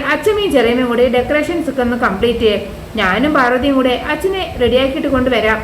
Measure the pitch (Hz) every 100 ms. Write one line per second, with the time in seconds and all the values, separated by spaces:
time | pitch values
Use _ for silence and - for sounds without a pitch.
0 | 285 302 349 415 403 269 226 247 247 233
1 | 254 240 240 294 294 339 269 254 240 240
2 | 226 190 233 233 226 202 - - - 220
3 | 190 202 294 285 247 254 277 269 254 247
4 | - 302 381 381 254 - 240 247 262 311
5 | 277 262 254 233 214 220